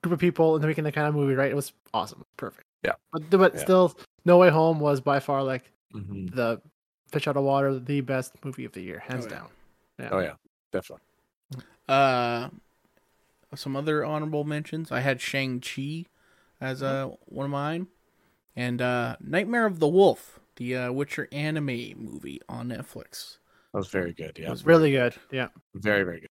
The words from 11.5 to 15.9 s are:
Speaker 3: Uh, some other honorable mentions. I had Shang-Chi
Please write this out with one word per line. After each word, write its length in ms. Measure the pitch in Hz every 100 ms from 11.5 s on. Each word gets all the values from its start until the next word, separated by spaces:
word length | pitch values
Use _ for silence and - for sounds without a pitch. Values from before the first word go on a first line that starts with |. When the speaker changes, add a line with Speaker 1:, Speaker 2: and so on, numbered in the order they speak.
| 131 - _ -
Speaker 3:
Uh, 600 | 135 135 127 120 120 127 - _ _ _ _ _ _ _ _ _ 143
some 200 | 143 135
other 280 | 151 151 147
honorable 380 | 151 151 151
mentions. 480 | 147 151 156 160 160
I 80 | 123
had 180 | 135 127
Shang-Chi 840 | - 139 135 123 - - 139